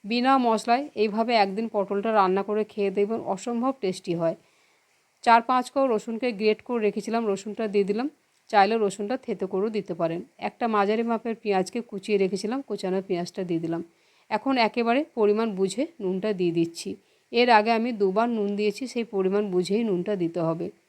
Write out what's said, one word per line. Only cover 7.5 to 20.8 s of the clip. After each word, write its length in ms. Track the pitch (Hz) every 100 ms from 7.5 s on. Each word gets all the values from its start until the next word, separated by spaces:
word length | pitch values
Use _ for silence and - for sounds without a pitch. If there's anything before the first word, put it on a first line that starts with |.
| 202 220
দিয়ে 140 | 202 196
দিলাম। 200 | 208 285 _ _ _ _
চাইলে 260 | 208 196 226
রসুনটা 380 | 202 196 202 247 -
থেতো 200 | 190 185
করেও 220 | 190 214 214
দিতে 160 | - 170
পারেন। 220 | 165 170 - - 208
একটা 180 | _ 233 214
মাঝারি 280 | 196 220 233
মাপের 260 | 226 240 226
পেঁয়াজকে 380 | 214 190 185 240 220
কুচিয়ে 280 | 202 202 202
রেখেছিলাম, 360 | 190 190 208 175 -
কোচানো 320 | 202 190 190 190
পেঁয়াজটা 340 | 180 175 - 180
দিয়ে 120 | 165 165
দিলাম। 160 | 165 170 _ _ _ _
এখন 220 | 214 269 262 220
একেবারে 340 | 247 233 247 320 -
পরিমাণ 300 | 208 208 226 190
বুঝে 240 | 190 233 311 -
নুনটা 260 | 190 190 214 190
দিয়ে 140 | 175 165
দিচ্ছি। 320 | 165 - - - _ _ _
এর 160 | 233 247 220
আগে 140 | 214 226
আমি 100 | 233 220
দুবার 260 | 196 190 240 226
নুন 120 | 202 202
দিয়েছি, 240 | 208 208 254
সেই 180 | 240 233
পরিমাণ 300 | 196 185 202 208
বুঝেই 300 | 180 180 208 226
নুনটা 240 | 180 180 202
দিতে 240 | 165 175 160
হবে। 200 | 165 180 -